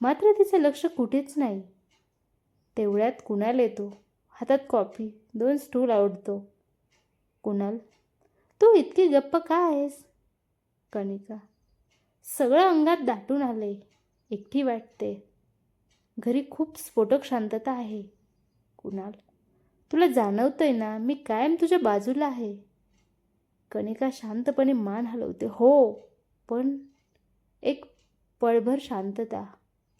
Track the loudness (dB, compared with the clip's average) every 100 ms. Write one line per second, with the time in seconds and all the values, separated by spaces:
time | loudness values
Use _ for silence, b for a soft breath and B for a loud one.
0 | -2 4 4 4 4 4 2 0 -2 -2
1 | -2 -2 -2 -4 -4 -4 -12 _ _ _
2 | _ _ _ _ _ _ _ -4 -2 0
3 | 0 -2 -6 -2 0 2 0 -2 -12 -14
4 | _ _ _ -6 0 0 0 -2 -2 -6
5 | -12 -14 _ -2 0 0 -2 -2 2 2
6 | 2 -2 -8 -10 -12 _ _ _ _ _
7 | _ _ _ _ -6 -4 -4 -6 -12 _
8 | _ _ _ _ _ 4 8 8 6 4
9 | 4 4 2 -2 0 2 2 0 -2 -6
10 | -20 _ _ _ _ _ _ _ _ -8
11 | -6 -8 -14 -20 -20 _ _ _ _ _
12 | _ _ -10 -2 2 4 4 4 2 0
13 | -2 -4 -4 -2 -2 -4 -8 -10 -16 _
14 | _ _ -12 -12 -6 -2 -2 -4 -8 -10
15 | -8 -10 -16 _ _ _ _ _ _ _
16 | _ -8 -4 -2 -4 -6 -8 -10 -6 -2
17 | 2 0 0 -4 -4 -6 -6 -6 -8 -12
18 | -14 _ _ _ _ _ _ _ -12 -12
19 | -12 -16 _ _ _ _ _ _ _ 2
20 | 4 4 0 0 0 2 0 0 -4 -4
21 | -4 -4 -4 -2 0 0 2 2 2 0
22 | -2 -2 -4 -4 -8 -10 _ _ _ _
23 | _ _ _ _ _ _ -10 -8 -6 -4
24 | -4 -4 -8 -6 -2 2 2 2 -2 -4
25 | -6 -6 -8 -6 -8 4 6 8 6 0
26 | -16 _ _ _ -8 -4 -4 -6 -12 _
27 | _ _ _ _ _ _ -6 -6 -10 _
28 | _ _ _ -4 0 2 0 -2 -4 -8
29 | -6 -8 -8 -10 -12 -20 _ _ _